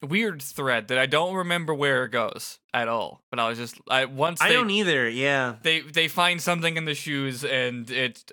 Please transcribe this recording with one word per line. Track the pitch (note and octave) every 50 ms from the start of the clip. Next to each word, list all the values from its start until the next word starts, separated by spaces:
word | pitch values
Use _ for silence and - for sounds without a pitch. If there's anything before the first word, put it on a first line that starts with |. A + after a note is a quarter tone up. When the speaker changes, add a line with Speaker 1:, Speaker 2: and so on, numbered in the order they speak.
Speaker 1:
Weird | - C#3 E3+ G#3 A#3 G#3 E3+ C#3+
thread | C3+ - - - C#3 C3+ B2 A2+ G#2 G2+
that | B2+ B2+
I | C3
don't | B2+ C#3+ D3+ E3+ F#3 F#3+
remember | F#3 F3+ F3 F3 E3+ E3 D#3 D#3
where | C#3 C#3+ C#3+ C3+ B2+ B2+
it | A2+
goes | B2 A#2+ A2 G2+ - - - - - - _ _
at | - B2 A#2
all. | A2+ A#2 A2+ F#2 - - - _ -
But | B2+ A#2+
I | A#2 A2+
was | A#2 A#2
just, | A#2+ A#2 - - - -
I, | B2+ C3 C3+
once | B2+ C3+ C3 D3+ E3+ F3 -
Speaker 2:
I | D#3+ -
Speaker 1:
they | A#3+
Speaker 2:
don't | B3+ A#3+ G#3
either, | G3 G#3+ G#3 F3 D3+ C3 B2 A2+
yeah. | A#2 B2+ C3+ C#3+ C#3+ C3+ B2+ B2 A2+ A2
Speaker 1:
they, | - D#3+ D#3+ D#3+
they | B2+ D#3 D3 E3 D#3+
find | D3+ - F3+ F3 F3 F3 E3+
something | - F3+ F3 E3+ E3 E3 E3
in | E3 D#3+
the | D#3 D3
shoes, | C#3 - D#3 D3 C#3 C3+ C3+ B2+ A#2+
and | C#3 B2+ C3+ C3 B2+ B2 B2 A#2+ A2+ A2
it, | A#2+ C3 C3 B2 A#2 - - -